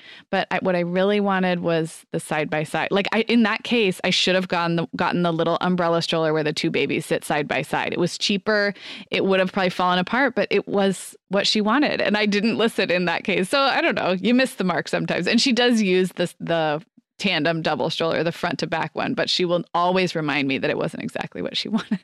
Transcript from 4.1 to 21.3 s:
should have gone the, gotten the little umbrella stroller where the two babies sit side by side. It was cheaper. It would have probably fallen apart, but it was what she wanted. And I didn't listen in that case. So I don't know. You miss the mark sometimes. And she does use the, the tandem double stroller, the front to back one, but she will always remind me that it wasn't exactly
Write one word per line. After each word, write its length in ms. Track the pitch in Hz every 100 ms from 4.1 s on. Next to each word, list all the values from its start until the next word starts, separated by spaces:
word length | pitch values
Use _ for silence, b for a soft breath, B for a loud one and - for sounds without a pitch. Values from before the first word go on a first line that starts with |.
should 240 | 180 -
have 140 | 185 185
gone 260 | 180 170
the, 140 | 170 165 -
gotten 260 | 180 165
the 100 | 175
little 260 | 160 165 165
umbrella 420 | 185 180 170 170
stroller 300 | 165 165 160
where 100 | 156
the 100 | 151
two 160 | 151 165
babies 360 | 139 135 113 -
sit 180 | 165
side 220 | - 151 147
by 160 | 131
side. 300 | 156 147 -
It 80 | -
was 180 | 170 -
cheaper. 560 | - 202 - 214 202 190 B B B
It 120 | 190 196
would 120 | 190
have 140 | 185
probably 180 | 202 185
fallen 280 | - 180 180
apart, 340 | 180 240 269
but 140 | - 185
it 160 | 202 -
was 480 | 202 196 180 - - _
what 180 | 196 -
she 140 | 220
wanted. 400 | 214 254 269 -
And 160 | - 202
I 100 | 214
didn't 320 | 202 226 214
listen 320 | 220 - 185
in 140 | 175
that 180 | 175 165
case. 260 | - 175 185
So 120 | 277
I 200 | 277 -
don't 140 | 320
know. 180 | 202 170
You 220 | 185 196
miss 200 | 247 262
the 100 | -
mark 240 | 185 160 -
sometimes. 400 | 175 165 165 180
And 120 | 226
she 120 | 285
does 280 | 240 247 233
use 300 | 196 180 185 -
the, 160 | 175 -
the 420 | 165 165 156 151 - _ _ -
tandem 420 | 196 170 151 165
double 280 | 156 151 147
stroller, 340 | - 165 170
the 80 | 160
front 260 | - 170 180
to 80 | 165
back 280 | 165 156
one, 200 | - -
but 160 | - 143
she 140 | -
will 180 | 180 175 -
always 400 | 170 175 185 175 170
remind 320 | 151 143 139
me 100 | 135
that 120 | 151
it 80 | -
wasn't 240 | 156 -
exactly 400 | - - -